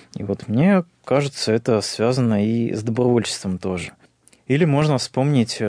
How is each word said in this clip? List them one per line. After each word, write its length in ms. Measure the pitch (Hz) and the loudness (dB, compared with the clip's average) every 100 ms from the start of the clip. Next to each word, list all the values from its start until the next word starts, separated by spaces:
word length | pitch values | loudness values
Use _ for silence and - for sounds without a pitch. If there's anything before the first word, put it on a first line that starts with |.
| - - | -18 -10
И 60 | |
вот 260 | 104 98 - | -6 -6 -2
мне 360 | 110 180 190 170 _ | 2 4 2 0 _
кажется, 480 | - 127 143 - - | -2 0 0 -4 0
это 300 | 113 120 110 | 0 2 0
связано 640 | - - 117 131 120 104 107 | 0 -2 0 2 2 2 0
и 300 | 117 117 110 | 0 -2 -4
с 80 | |
добровольчеством 760 | 113 113 123 120 101 - 98 90 | -4 0 2 2 0 -4 -6 -6
тоже. 360 | 95 90 82 - _ _ _ _ - | -6 -6 -8 -14 _ _ _ _ -2
Или 200 | 139 170 | 0 2
можно 340 | 143 151 131 | 2 2 0
вспомнить 640 | - 127 143 139 110 - | -2 -2 0 2 0 -2